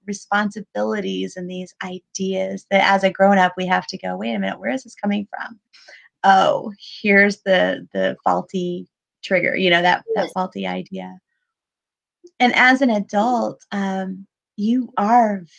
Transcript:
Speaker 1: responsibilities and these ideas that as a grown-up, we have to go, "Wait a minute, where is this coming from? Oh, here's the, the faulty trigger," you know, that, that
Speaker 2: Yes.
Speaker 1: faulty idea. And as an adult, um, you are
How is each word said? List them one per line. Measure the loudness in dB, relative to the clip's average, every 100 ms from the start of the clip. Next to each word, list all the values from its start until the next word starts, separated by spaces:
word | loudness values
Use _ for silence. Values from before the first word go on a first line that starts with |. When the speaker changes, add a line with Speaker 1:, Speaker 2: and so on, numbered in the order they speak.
| -12
Speaker 1:
responsibilities | -12 -2 -2 -2 -6 -10 -6 -4 -4 -4 -6 -6 -8
and | -10
these | -10 -12 _
ideas | -12 -12 -14 -8 -4 -2 -4 -6 -2
that | 2 4
as | 4
a | 2
grown-up, | 4 4 6 4 0
we | -2
have | -2 -2
to | -10
go, | -8 -6
"Wait | -4 -4
a |
minute, | -4 -6
where | -6
is | -6
this | -8 -8
coming | -4 -4 -6
from? | -10 -12 -16 _ _ -20 -20 _ _
Oh, | 4 6 4 0 -4 -12 -18 -6
here's | 2 4 4 2
the, | 0 2 2 -2 -6
the | -2 -2 0
faulty | 0 -2 -2 -6 -4 -6 -10 _ _ _
trigger," | -2 -2 0
you | 0 2
know, | 4
that, | 4 0 0 -4
that | -2
Speaker 2:
Yes. |
Speaker 1:
faulty | -4 -6 -6 -6
idea. | -6 -8 -12 -14 -18 _ _ _ _ _ _ _ _ _ _ -20 _
And | 0 4
as | 4 4
an | 2
adult, | 0 0 0 0 0 -2 -6 _
um, | -6 -4 -4 -6 -10 -16 _ _ -6
you | 0 0 -2 -2
are | 4 4 4 0 -8